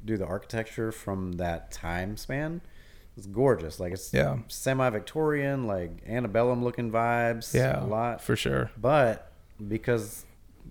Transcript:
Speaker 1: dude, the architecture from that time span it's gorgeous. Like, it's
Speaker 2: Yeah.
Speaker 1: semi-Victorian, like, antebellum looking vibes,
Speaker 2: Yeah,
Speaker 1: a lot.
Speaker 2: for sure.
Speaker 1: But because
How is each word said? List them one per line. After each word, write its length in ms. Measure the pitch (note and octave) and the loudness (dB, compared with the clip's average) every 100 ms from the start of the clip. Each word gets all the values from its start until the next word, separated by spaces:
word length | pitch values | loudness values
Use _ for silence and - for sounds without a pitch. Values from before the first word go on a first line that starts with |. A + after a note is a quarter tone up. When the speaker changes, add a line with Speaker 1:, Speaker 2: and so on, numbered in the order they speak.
Speaker 1:
dude, 160 | G#2 A2 | -4 -2
the 60 | F2+ | -2
architecture 640 | F#2+ - A2+ A2 - A2+ | -4 -4 -4 -4 -4 -4
from 420 | A2 - F#2+ F#2 | -4 -4 -4 -2
that 380 | F2 F2 E2 - | -2 -2 -2 -6
time 460 | - E2 F2 F#2 G#2+ | -8 -4 -4 -4 -6
span 460 | - C3+ D#3 E3+ - - - - - - | -6 -4 -4 -6 -10 -18 -20 -20 -20 -16
it's 100 | G2 | -6
gorgeous. 520 | G2+ C3+ A2 D#2 - | 2 4 4 0 -6
Like, 140 | F2+ | -6
it's 200 | F#2+ - | -6 -2
Speaker 2:
Yeah. 260 | B2 C3+ A#2+ A2+ | 2 2 0 -4
Speaker 1:
semi-Victorian, 1160 | - - C3 B2+ G#2+ - D#3 D#3 D3 C#3 C#3 A#2 | -4 0 2 2 0 -4 0 2 2 0 0 0
like, 360 | G2 F2 E2+ - | -2 -4 -6 -4
antebellum 580 | A#2 A#2 G#2+ B2 B2 | -2 2 4 4 4
looking 260 | A#2+ A#2+ A#2 | 0 0 0
vibes, 640 | A2 A#2 A#2+ A#2 A2+ - | 2 4 4 2 0 0
Speaker 2:
Yeah, 280 | - C3 C3+ | 4 4 2
Speaker 1:
a 40 | C3 | 0
lot. 340 | A2 A#2+ A#2 | 0 0 -2
Speaker 2:
for 140 | - A2+ | 0 0
sure. 340 | B2+ C3+ A#2 - | 2 0 0 0
Speaker 1:
But 540 | A#2 D3+ B2 G#2+ - - - - G#2 | 4 6 6 2 -6 -20 -20 -12 -4
because 560 | A2 - A#2 G#2+ - - - - - - | -2 2 0 0 -10 -16 -20 -20 -20 -16